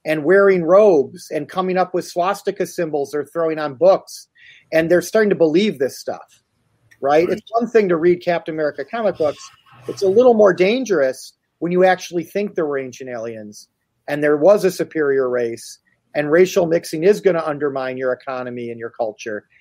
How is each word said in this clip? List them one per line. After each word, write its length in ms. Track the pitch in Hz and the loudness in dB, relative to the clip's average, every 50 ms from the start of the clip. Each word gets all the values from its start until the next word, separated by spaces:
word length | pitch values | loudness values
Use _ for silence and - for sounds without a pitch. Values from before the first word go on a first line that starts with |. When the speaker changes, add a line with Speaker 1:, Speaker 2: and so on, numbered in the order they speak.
| - | -6
Speaker 1:
and 200 | 151 156 156 143 | -4 -4 -2 2
wearing 400 | 160 190 202 202 196 190 180 165 | 4 4 6 6 4 4 2 2
robes 640 | 156 180 202 220 208 170 143 127 - - 175 - - | 4 6 6 6 6 6 4 2 -2 -6 -18 -14 -10
and 180 | - 151 147 - | -8 -8 -8 -8
coming 280 | - 185 185 185 180 185 | -6 -6 -4 -2 -2 -2
up 160 | 180 180 - | -2 -2 -2
with 140 | 175 165 - | -6 -6 -6
swastika 580 | - 175 175 190 202 196 - 202 196 - 185 | -4 -4 -2 -2 -4 -4 -6 -6 -6 -6 -6
symbols 480 | 175 - - 170 156 147 143 143 143 - | -6 -6 -6 -6 -4 -4 -6 -6 -6 -6
or 120 | 147 147 | -8 -8
throwing 340 | - - 170 165 160 160 156 | -6 -6 -4 -4 -2 -2 -4
on 160 | 151 147 135 | -6 -8 -4
books. 520 | 120 170 190 185 - - - - - - _ _ _ _ - - _ _ _ | 2 4 4 4 2 0 -8 -20 -20 -20 _ _ _ _ -20 -20 _ _ _
And 180 | 160 160 165 160 | 0 0 2 4
they're 120 | 175 175 | 2 2
starting 300 | 175 - - 226 220 202 | 2 2 0 2 2 2
to 40 | 180 | 2
believe 420 | - 165 156 151 180 214 214 160 135 | 2 2 2 4 2 2 0 0 -2
this 220 | 139 120 - - | -4 -4 -6 -8
stuff, 440 | - 131 98 78 - _ _ _ _ _ _ _ _ _ _ _ _ _ _ _ | -12 -12 -12 -12 -14 _ _ _ _ _ _ _ _ _ _ _ _ _ _ _
right? 280 | 131 139 147 160 175 175 | -2 0 2 2 2 0
Speaker 2:
Right. 100 | - 220 | -2 -6
Speaker 1:
It's 140 | - - | -6 -6
one 160 | - - 240 - | -4 -4 -2 0
thing 220 | - 226 208 180 | 2 2 2 2
to 60 | 175 | 0
read 280 | 156 165 175 175 175 - | 2 2 2 0 0 0
Captain 320 | 175 170 165 - 170 156 | -4 -4 -4 -4 -6 -6
America 300 | 156 151 147 143 - 135 | -4 -4 -4 -4 -6 -10
comic 320 | - - 240 220 196 - - | -10 -8 -4 -4 -4 -2 -2
books. 300 | 156 147 - - - - - _ _ _ _ - - - | -2 -2 -4 -6 -12 -20 -20 _ _ _ _ -16 -14 -12
It's 160 | - - 196 | -8 -2 0
a 40 | 190 | 2
little 280 | 190 226 254 247 226 | 4 6 6 6 6
more 180 | 214 208 196 175 | 6 6 4 4
dangerous 800 | 156 180 196 233 262 262 - 190 151 135 131 123 - - - - _ _ _ _ - | 4 2 2 2 0 -2 -2 0 0 0 0 -2 -4 -10 -20 -20 _ _ _ _ -8
when 140 | 156 170 | -6 -2
you 140 | 180 180 185 | 0 4 4
actually 380 | 185 185 180 - - 170 175 156 | 4 4 2 -2 -8 -8 -8 -8
think 300 | - - 196 208 196 202 | -6 -6 -6 -6 -4 -4
there 140 | 185 160 147 | -4 -4 -2
were 100 | 139 135 | -4 -4
ancient 320 | 131 127 120 - 135 127 | -6 -8 -12 -14 -14 -12
aliens 580 | 123 117 113 117 113 110 107 104 104 - - _ _ _ _ _ _ _ _ - | -10 -10 -10 -10 -12 -12 -14 -18 -18 -20 -20 _ _ _ _ _ _ _ _ -8
and 160 | 147 147 147 | -6 -2 0
there 140 | 147 151 143 | 0 2 4
was 260 | 151 185 208 190 180 | 4 4 4 4 2
a 40 | 185 | 0
superior 580 | 175 - 160 165 - 160 147 143 135 135 131 127 | -2 -2 -6 -6 -4 -2 0 0 0 0 0 0
race, 520 | 123 123 120 117 113 107 - - - - _ _ _ _ _ _ - | -2 -2 -2 -4 -6 -10 -14 -18 -20 -20 _ _ _ _ _ _ -6
and 160 | 147 147 147 | -6 -2 2
racial 360 | 156 175 185 180 - 202 175 160 | 4 4 4 4 2 0 0 0
mixing 360 | 165 170 170 - - 156 165 | 0 -2 -2 -4 -6 0 2
is 180 | 196 214 208 | 2 2 2
gonna 220 | - 190 170 165 160 | 2 0 0 0 -2
undermine 540 | 160 147 143 147 143 135 135 131 127 127 131 | -4 -6 -4 -4 -4 -4 -4 -6 -6 -6 -4
your 160 | 131 127 127 | -4 -4 -4
economy 560 | 127 - 139 131 127 127 123 123 123 120 117 | -4 -6 -8 -8 -8 -8 -8 -10 -10 -10 -10
and 100 | 117 117 | -10 -12
your 120 | 117 113 | -12 -12
culture. 560 | - - 120 107 107 - - 117 107 104 - _ _ _ | -8 -6 -6 -6 -8 -10 -10 -10 -10 -10 -12 _ _ _